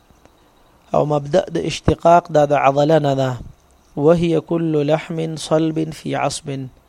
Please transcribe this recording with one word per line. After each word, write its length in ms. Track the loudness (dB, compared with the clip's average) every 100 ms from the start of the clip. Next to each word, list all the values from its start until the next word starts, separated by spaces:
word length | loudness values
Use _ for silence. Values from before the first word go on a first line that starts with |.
| _ _ _ _ _ _ _ _ _
او 80 | -2 0
مبدأ 380 | -2 0 -2 0
د 180 | -4 -6
اشتقاق 580 | -4 -2 2 4 4 4
دا 120 | 0
د 80 | 2
عضله 460 | 2 2 2 2 2
نه 160 | 2
ده. 180 | 0 -2 -6 -14 -20 _ _ _ 0
«وهي 440 | 2 4 2 -2
كل 460 | -2 -4 0 -2 0
لحم 500 | -2 -2 -8 -8 -8
صلب 480 | -2 0 0 -2 -6
في 240 | -8 -8
عصب.» 400 | -4 -4 -6 -10 -10 -12 -16